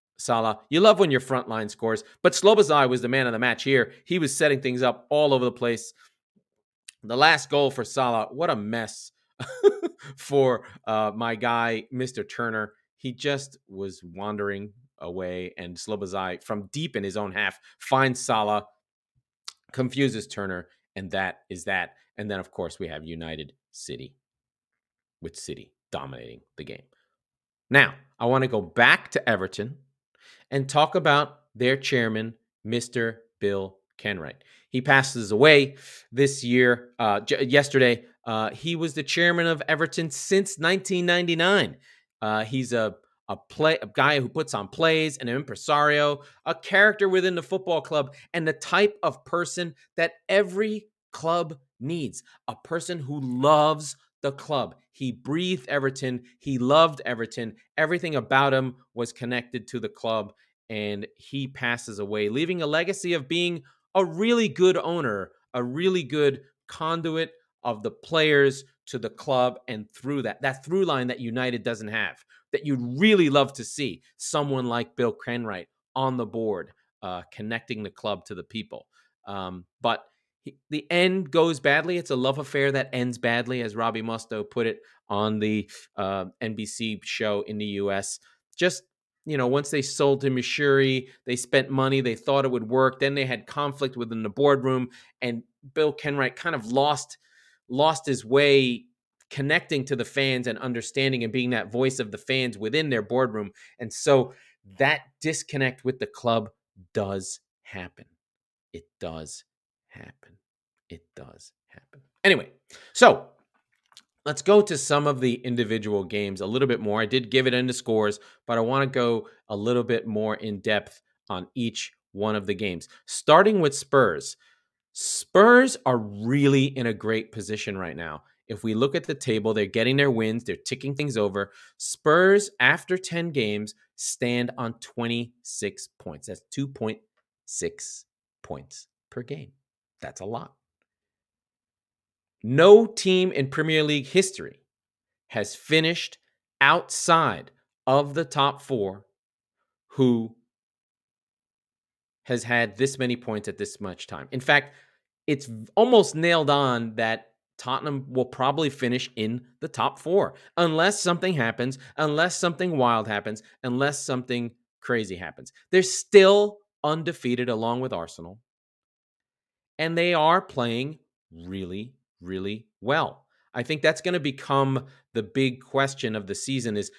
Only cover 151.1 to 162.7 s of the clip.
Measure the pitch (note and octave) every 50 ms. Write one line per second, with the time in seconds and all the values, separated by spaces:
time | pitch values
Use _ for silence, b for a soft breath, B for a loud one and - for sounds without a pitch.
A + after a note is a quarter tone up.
151.1 | _ _ _ _ _ _ _ _ _ _ _ _ _ _ _ _ _ _ _ _
152.1 | _ _ _ - B2+ A#2 A#2 A#2+ B2 A#2+ A#2 G#2+ G2+ G#2+ C3 C3+ C3+ - B2+ B2
153.1 | A#2+ A#2+ - A#2+ G#2+ G#2+ - G#2 - - G2+ - - - G#2 F#2+ F2 - - -
154.1 | F#2+ D2 C#2 - - B2+ C3 - D3 C#3+ C#3 b b b b b b b b _
155.1 | _ _ _ - D3 C3+ - A#2+ A2+ G#2+ A2 - _ G3 A#3 B3+ B3 A3 F#3 -
156.1 | - D#3 E3 E3+ E3+ D#3+ D3+ C#3+ C#3+ C#3+ C#3 C3 B2 A#2 A#2 A2+ A2 A#2 A2+ A2
157.1 | A2+ A2+ - _ _ _ _ _ _ - - B2 C3 - - D3+ C#3+ C3+ C#3 C3+
158.1 | B2+ B2+ B2 B2 - - B2+ C#3 C#3+ D#3+ D#3+ C#3 C3+ - C3 A#2+ B2 A#2+ - -
159.1 | - A2+ G#2+ G#2+ A#2+ B2 - _ _ _ - D#3 - A2+ A2+ C3+ - - - D3+
160.1 | F3+ G3+ C#3 - B B B B B E3+ F3 E3 D#3 D#3+ E3+ G3+ G3+ G3+ - F#3
161.1 | F3 E3 F#3 F#3+ F3+ C#3+ A#2 A2+ A2 - A#2+ C3 C3 B B B B - D#3 D3+
162.1 | D3 D#3 E3+ F3+ F3 - F#3 F3 D#3+ C3 F#3 F3+